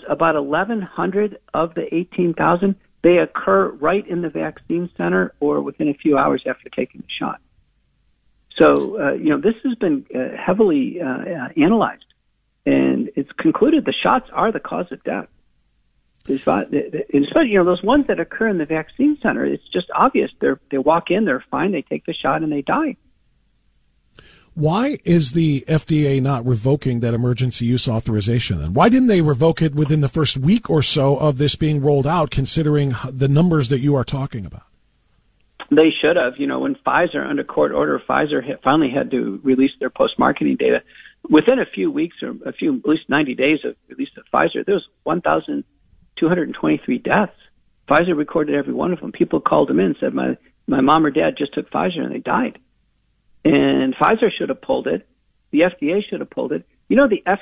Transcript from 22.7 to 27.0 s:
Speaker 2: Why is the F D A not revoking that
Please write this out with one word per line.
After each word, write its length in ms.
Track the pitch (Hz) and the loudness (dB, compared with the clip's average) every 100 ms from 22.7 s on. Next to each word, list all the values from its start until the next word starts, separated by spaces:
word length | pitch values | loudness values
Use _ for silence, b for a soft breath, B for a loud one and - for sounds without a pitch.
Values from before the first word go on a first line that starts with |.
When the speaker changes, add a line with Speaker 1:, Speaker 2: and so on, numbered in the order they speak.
| 277 311 - _ _ _ _ _ _ _ _ _ _ _ b b b b | -2 -2 -8 _ _ _ _ _ _ _ _ _ _ _ b b b b
Speaker 2:
Why 460 | 165 151 185 269 277 175 | -2 0 2 0 -2 2
is 260 | 170 147 | 2 2
the 320 | 165 160 139 - | 0 0 0 0
F 200 | 156 - | -2 0
D 200 | 156 143 | 0 2
A 120 | 135 | 2
not 260 | 135 131 123 | 0 0 0
revoking 540 | 117 123 143 131 | 0 2 0 0
that 140 | 120 | -2